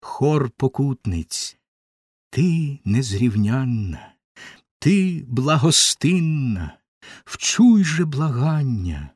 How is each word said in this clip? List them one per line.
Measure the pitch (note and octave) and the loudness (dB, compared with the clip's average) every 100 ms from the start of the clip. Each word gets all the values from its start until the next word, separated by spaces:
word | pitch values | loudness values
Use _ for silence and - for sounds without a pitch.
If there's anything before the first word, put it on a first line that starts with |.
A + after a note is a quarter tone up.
Хор | - - C#3 D3+ C3 | -14 -2 0 0 -2
покутниць, | - C3+ - C#3+ C3 - F2 D#2+ - - - _ _ _ _ _ _ _ | -2 -4 0 -2 -2 -4 -4 -6 -10 -10 -14 _ _ _ _ _ _ _
ти | - F3 E3 D3+ C#3+ - | 0 0 2 -2 -6 -2
незрівнянна, | G#2+ B2+ G2 B2 G#2+ G#2 B2+ C3 A#2 G2+ D2+ - _ _ - - - _ _ | 0 0 0 0 2 0 0 -2 -2 -4 -8 -14 _ _ -20 -20 -20 _ _
ти | D3 G3 F#3+ E3+ C3+ | 2 2 2 -2 -4
благостинна, | A#2+ C3 D#3 D3 - - - D3 F#3 E3 D#3 C3 G2+ D#2+ - _ _ - - - | -4 0 2 4 4 2 0 0 0 0 -2 -2 -4 -6 -12 _ _ -20 -20 -18
вчуй | - - - B3 A3 | -8 -6 4 6 6
же | F3 D#3+ E3+ | 4 0 -2
благання | C#3 D#3 A#2+ D3 D#3 C#3 A#2 F2 D2+ D2 | -2 -2 0 0 0 0 -2 -4 -6 -10